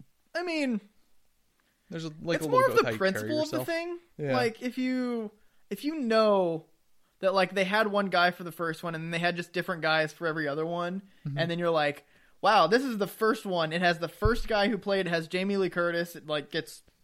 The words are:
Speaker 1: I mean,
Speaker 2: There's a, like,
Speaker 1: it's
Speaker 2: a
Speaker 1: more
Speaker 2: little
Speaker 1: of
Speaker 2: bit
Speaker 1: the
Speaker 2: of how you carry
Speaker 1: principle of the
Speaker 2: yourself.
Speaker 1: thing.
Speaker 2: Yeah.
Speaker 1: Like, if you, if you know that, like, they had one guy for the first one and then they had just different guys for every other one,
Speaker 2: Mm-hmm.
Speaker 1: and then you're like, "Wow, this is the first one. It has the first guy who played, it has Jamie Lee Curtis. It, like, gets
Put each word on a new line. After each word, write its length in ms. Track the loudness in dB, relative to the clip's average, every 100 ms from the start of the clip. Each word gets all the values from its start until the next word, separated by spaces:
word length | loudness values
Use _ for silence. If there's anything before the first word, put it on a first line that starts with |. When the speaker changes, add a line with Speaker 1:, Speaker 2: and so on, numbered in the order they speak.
| -20 _ _
Speaker 1:
I 80 | -6
mean, 380 | -4 -2 -2 -2 -6 _ _ _ _ _ _ _ _ _ -14
Speaker 2:
There's 140 | -10
a, 80 | -10 -8
like, 140 | -4 -2
Speaker 1:
it's 80 | 2
Speaker 2:
a 20 |
Speaker 1:
more 120 | 4
Speaker 2:
little 120 | 4
Speaker 1:
of 40 | 4
Speaker 2:
bit 0 |
Speaker 1:
the 40 |
Speaker 2:
of 40 | 2
how 40 |
you 60 | 2
carry 0 | 0
Speaker 1:
principle 300 | 0 -2 -2
of 80 | -2
the 80 | -4
Speaker 2:
yourself. 80 | -2
Speaker 1:
thing. 320 | -4 -4 -10 -14 -8
Speaker 2:
Yeah. 140 | -2 0
Speaker 1:
Like, 260 | 0 -4
if 160 | -8 -4
you, 520 | -4 -2 -2 -4 -6 -12 _ _ -12
if 140 | -8
you 120 | -6 -4
know 680 | 2 4 4 4 2 -2 -8 _ _ _ _ _
that, 140 | 0
like, 200 | 2 2
they 100 | 2
had 220 | 2 2 2
one 180 | 0 2
guy 260 | 4 2
for 100 | 2
the 100 | -8
first 300 | -6 -6 -4
one 120 | -6 -6
and 80 |
then 60 | -4
they 60 | -2
had 180 | 0 -2
just 160 | -4
different 300 | -6 -4 -2
guys 300 | 2 2 0
for 140 | -2 -4
every 220 | -2 -2
other 180 | -2 -2
one, 360 | -2 -4 -6 -10 _ -8
Speaker 2:
Mm-hmm. 120 | -4
Speaker 1:
and 120 | -2
then 80 | 0
you're 120 | 0
like, 340 | 2 2 -2 -12 _ _ _
"Wow, 260 | 4 6 6
this 160 | 4
is 140 | 2 -2
the 80 | -4
first 380 | 0 0 0 0
one. 260 | 0 0
It 80 | 2
has 160 | 2 0
the 100 | -4
first 400 | 0 2 2 0
guy 200 | 2 2
who 100 | 0
played, 280 | 0 0 0
it 40 |
has 180 | -2 -2
Jamie 300 | -4 0 0
Lee 100 | 0
Curtis. 480 | 0 0 0 -4 -8
It, 100 | -6
like, 240 | -6 -4
gets 320 | -6 -6 -12 _ _